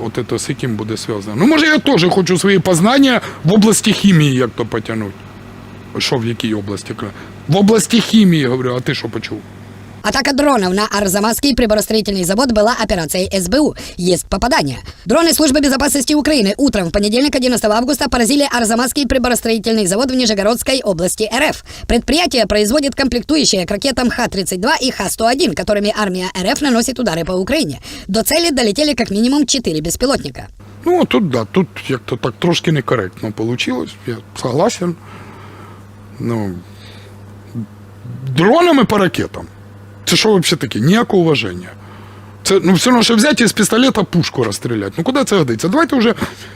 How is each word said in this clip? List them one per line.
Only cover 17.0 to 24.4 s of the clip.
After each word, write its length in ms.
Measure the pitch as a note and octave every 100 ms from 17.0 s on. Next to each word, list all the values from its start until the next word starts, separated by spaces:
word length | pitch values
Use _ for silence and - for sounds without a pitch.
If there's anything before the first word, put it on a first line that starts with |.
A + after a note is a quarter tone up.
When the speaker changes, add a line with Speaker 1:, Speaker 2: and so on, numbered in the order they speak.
| G#3 A#3+ C#4+ C4+
Speaker 2:
одиннадцатого 400 | B3 A#3 G#3+ G#3+
августа, 340 | B3+ C4 C#4
поразили 380 | B3 A3+ D4 C#4
Арзамасский 540 | A#3+ A3 A#3 B3 C#4+ B3
приборостроительный 840 | C4 B3 A#3 A#3 A3+ A3+ A3 F#3
завод 240 | G3+ C4
в 40 | B3+
Нижегородской 680 | A#3 G3+ G3+ A#3 - C4
области 460 | G#3 E3+ F3+ - G#3+
Р 120 | A#3
Ф. 200 | D4+ - - - -
Предприятие 580 | A3+ - D#4 F4 B3 G3+
производит 500 | G#3 G#3 D4+ C#4 -
комплектующие 680 | C4+ A#3+ - D#4 A3 F#3+ E3+
к 60 |
ракетам 380 | G3+ C4+ C4 A#3+
Х 180 | - G#3
тридцать 320 | F#3+